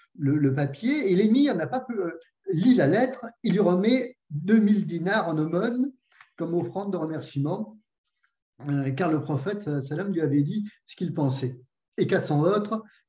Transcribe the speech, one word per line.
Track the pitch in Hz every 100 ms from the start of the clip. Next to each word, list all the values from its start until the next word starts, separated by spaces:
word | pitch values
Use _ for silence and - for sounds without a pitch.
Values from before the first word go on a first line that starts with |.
| _ -
le, | 143 147
le | 139
papier, | 135 143 - 226 302 233
et | 180
l'émir | 214 240 285
n'a | 190 156
pas | 254
pu, | 254 226
euh, | 175 165 - _ -
lit | 160 226
la | 247 139
lettre, | 185 254 - 226 -
il | 220
lui | 180
remet | 175 180 208 262 247 - -
deux | 147 180 220
mille | 202 208 156
dinars | 165 175 214 170
en | 156
aumône | 156 170 226 240 277 - _ _ - -
comme | 165
offrande | 170 131 190 202
de | 180
remerciement, | 156 156 - 143 143 196 220 - _ _ _ _ _ _ _ - 143
euh, | 143 135
car | 135 180
le | 156
prophète, | - 143 190 208
sa-, | - 147
salam, | 131 170 202
lui | 175
avait | 156 147
dit | 143 208 208 - -
ce | -
qu'il | 175
pensait, | 147 139 131 127 - - _ _ -
et | 147
quatre | 185 -
cents | 147
autres, | 160 208 208 220 - _